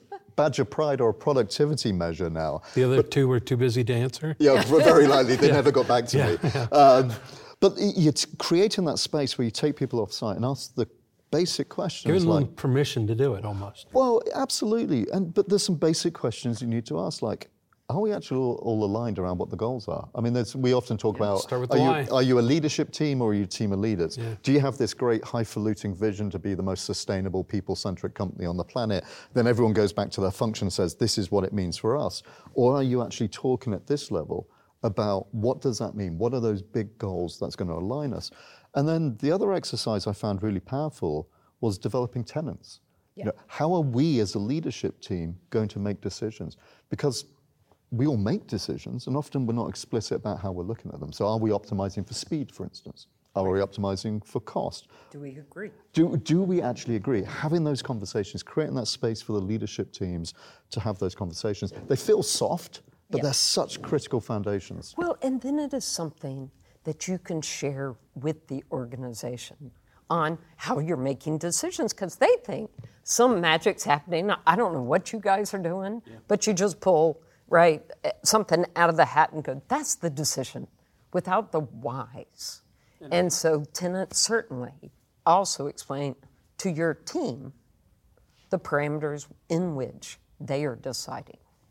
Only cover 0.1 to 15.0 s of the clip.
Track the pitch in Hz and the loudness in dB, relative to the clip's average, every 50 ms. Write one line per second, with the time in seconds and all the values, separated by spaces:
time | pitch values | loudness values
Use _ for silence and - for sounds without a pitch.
0.1 | 403 - _ - - - 147 151 - 143 120 - - 156 156 147 135 127 120 110 | -18 -18 _ -6 0 2 2 2 2 0 -2 -2 0 -2 0 0 2 2 2 2
1.1 | 104 - - 151 139 127 107 - - - 147 147 147 - - 113 92 87 85 85 | 2 0 0 2 2 2 2 0 2 0 2 2 2 0 0 0 0 0 0 -2
2.1 | 80 85 90 82 80 80 80 76 71 78 - - - 127 127 127 135 147 143 - | -2 -2 -4 -2 -2 -2 -2 -2 -4 -6 -8 -4 0 2 4 4 4 4 2 2
3.1 | - 143 135 127 127 117 - - 131 117 127 123 113 127 117 113 123 117 127 135 | 2 2 4 4 2 0 0 0 0 2 2 2 2 0 0 0 0 0 0 -2
4.1 | - - 156 156 147 - 302 139 135 - - 120 151 160 302 - - 147 147 135 | -4 -6 -6 -6 0 4 6 6 8 6 6 6 6 8 10 10 10 10 10 10
5.1 | 139 135 131 120 127 123 143 135 143 143 123 143 120 131 117 - 123 120 117 117 | 8 6 6 4 4 6 6 6 6 6 6 6 6 4 4 4 4 2 2 2
6.1 | 131 143 127 95 85 - - 131 - 135 120 - - 147 143 135 127 131 131 120 | 2 2 4 2 2 2 0 0 0 0 -2 4 8 10 10 10 10 8 6 2
7.1 | 110 - - - - - - - - - 190 196 196 - 208 202 - 190 151 151 | -2 -6 -10 -16 -18 -18 -20 -18 0 4 4 4 4 4 0 0 4 6 4 4
8.1 | - - - - - - - - 170 175 208 220 - 202 180 147 - - - - | 4 2 -4 -6 -6 -8 -2 2 4 4 4 4 2 0 0 0 0 -2 -2 -2
9.1 | - 151 135 113 - - 123 113 - - 151 147 - - 139 - 123 113 101 - | 0 -2 0 -2 0 0 -2 -2 0 0 0 0 0 0 -4 -2 0 -2 -2 -2
10.1 | - - 127 107 92 90 117 131 139 - - - - 123 110 - _ _ _ _ | -4 -6 -4 -4 -2 -2 -2 -2 -2 -4 -8 -8 -4 -4 -4 -4 _ _ _ _
11.1 | _ _ _ - 147 156 180 165 - - 139 - - 180 175 165 - - - 151 | _ _ _ -2 0 0 0 0 -2 -4 -6 -6 -4 -6 -6 -4 -6 -4 0 2
12.1 | 170 190 170 165 165 147 131 - - - - 135 127 139 143 - - 123 107 104 | 2 4 4 4 4 4 2 0 -4 -2 0 2 2 2 2 2 0 -2 0 0
13.1 | 113 117 139 139 104 95 104 107 101 98 101 98 - - - _ - 262 262 247 | 2 2 2 2 0 -2 -4 -6 -6 -6 -8 -10 -12 -18 -18 _ 2 4 4 6
14.1 | 226 - - - - - 262 - - - 262 208 220 233 226 202 147 117 | 4 2 0 0 -2 -2 -2 -2 -2 -2 0 0 0 0 0 0 0 0